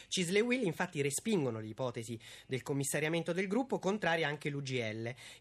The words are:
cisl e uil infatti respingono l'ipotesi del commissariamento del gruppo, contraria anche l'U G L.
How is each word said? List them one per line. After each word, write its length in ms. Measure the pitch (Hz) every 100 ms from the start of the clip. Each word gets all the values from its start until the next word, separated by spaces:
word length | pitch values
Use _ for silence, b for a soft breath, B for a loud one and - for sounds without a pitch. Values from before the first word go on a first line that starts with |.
| B
cisl 280 | - 170 202
e 40 |
uil 240 | 240 247
infatti 360 | 202 156 180 143
respingono 580 | 143 139 226 202 131 113
l'ipotesi 580 | 110 107 131 120 113 113 B B B
del 160 | 127
commissariamento 680 | - 139 135 156 156 170 160
del 140 | 170 196
gruppo, 320 | 214 254 190
contraria 480 | 190 208 180 165 147
anche 240 | 147 156
l'U 100 | 143
G 200 | 135 127
L. 340 | 113 110 117 127 B B